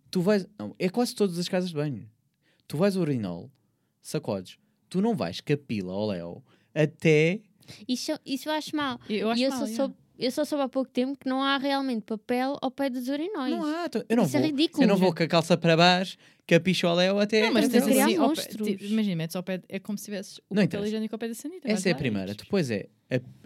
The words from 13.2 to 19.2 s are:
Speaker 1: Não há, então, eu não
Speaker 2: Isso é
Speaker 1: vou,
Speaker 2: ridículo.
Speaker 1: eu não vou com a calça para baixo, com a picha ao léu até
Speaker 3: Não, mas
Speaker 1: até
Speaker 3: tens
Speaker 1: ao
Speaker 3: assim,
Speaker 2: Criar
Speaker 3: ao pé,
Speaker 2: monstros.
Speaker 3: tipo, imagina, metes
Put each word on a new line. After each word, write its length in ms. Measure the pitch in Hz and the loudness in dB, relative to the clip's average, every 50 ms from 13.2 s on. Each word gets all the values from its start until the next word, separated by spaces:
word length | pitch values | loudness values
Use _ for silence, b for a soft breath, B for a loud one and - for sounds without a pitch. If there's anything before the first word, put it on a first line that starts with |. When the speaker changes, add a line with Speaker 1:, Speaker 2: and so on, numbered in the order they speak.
| 311 381 427 339 262 262 | -4 -4 -4 -4 -4 -2
Speaker 1:
Não 120 | - - - | -2 -2 -2
há, 220 | - 302 339 349 | -2 -4 -4 -4
então, 180 | 311 - 226 - - | -4 -4 -4 -2 0
eu 80 | 226 240 | 2 2
não 80 | 208 | 4
Speaker 2:
Isso 120 | 156 127 294 | 4 2 2
é 20 | |
Speaker 1:
vou, 100 | 262 311 | 2 2
Speaker 2:
ridículo. 340 | 294 262 302 - - 311 262 | 2 2 0 2 4 4 4
Speaker 1:
eu 40 | 220 | 6
não 100 | 202 185 | 6 6
vou 160 | 180 185 165 | 4 4 4
com 80 | - 170 | 2 2
a 40 | 147 | 2
calça 280 | - 165 160 - 180 170 | 4 4 4 4 2 2
para 200 | - 165 165 160 | 4 4 6 6
baixo, 400 | 170 180 180 180 190 180 - b b b b b b - | 6 6 6 4 0 -4 -8 b b b b b b 4
com 80 | 170 | 4
a 40 | 170 | 4
picha 280 | 170 185 180 - - 175 | 6 4 0 2 2 2
ao 80 | 170 | 2
léu 240 | 175 180 185 196 202 | 2 2 2 2 2
até 220 | 208 208 226 220 220 | 2 2 2 2 4
Speaker 3:
Não, 80 | 233 277 | 4 4
mas 120 | 214 - | 4 4
Speaker 1:
até 140 | - 240 240 | 4 4 4
Speaker 3:
tens 40 | 262 | 4
Speaker 1:
ao 60 | - | 6
Speaker 3:
assim, 40 | 269 | 4
Speaker 2:
Criar 120 | 254 - | 4 4
Speaker 3:
ao 80 | 302 - | 4 4
pé, 60 | 349 294 277 320 - | 4 2 2 2 0
Speaker 2:
monstros. 260 | - - - 214 214 208 | -4 -8 -6 -4 -4 -4
Speaker 3:
tipo, 160 | 196 196 202 | -4 -4 -4
imagina, 300 | 202 214 220 214 202 180 | -2 0 0 2 2 0
metes 200 | 165 | -2